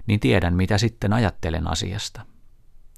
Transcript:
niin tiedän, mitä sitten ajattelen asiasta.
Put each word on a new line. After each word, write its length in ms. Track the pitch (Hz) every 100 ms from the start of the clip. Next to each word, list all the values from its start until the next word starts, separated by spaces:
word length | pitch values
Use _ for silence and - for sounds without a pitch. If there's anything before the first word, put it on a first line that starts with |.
| -
niin 120 | 104
tiedän, 340 | - 101 85
mitä 240 | 90 92 101
sitten 360 | 117 - 101
ajattelen 540 | 113 104 - 90 80 82
asiasta. 540 | 85 92 104 - - - - - - - - -